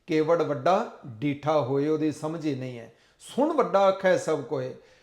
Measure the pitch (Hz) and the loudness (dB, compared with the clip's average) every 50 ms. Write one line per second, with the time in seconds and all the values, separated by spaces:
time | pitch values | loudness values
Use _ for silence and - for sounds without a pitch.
0 | _ - 160 156 156 156 170 165 156 139 147 127 127 170 185 208 233 233 - - | _ -2 0 2 4 4 2 2 2 -2 -2 -2 2 2 2 2 0 -4 -10 -16
1 | - 139 113 107 143 147 139 143 - 147 156 151 135 123 139 139 143 151 156 151 | -18 -18 -12 -6 -4 -4 -4 -2 -2 0 0 0 0 0 -2 -2 0 0 0 0
2 | 156 156 139 - 151 156 160 170 151 156 139 127 131 127 123 117 113 117 - _ | 0 -2 -4 -4 -8 -8 -8 -4 -4 -4 -4 -4 -6 -10 -10 -12 -14 -16 -20 _
3 | _ _ _ _ - - - 220 277 320 330 277 208 175 180 196 196 190 190 190 | _ _ _ _ -20 -10 -2 0 0 0 2 2 0 2 4 4 4 4 4 4
4 | - 185 180 - - 170 160 143 135 - 151 135 127 131 - - _ _ _ _ | 4 2 2 2 2 0 -2 -2 -2 -4 -6 -6 -6 -6 -10 -14 _ _ _ _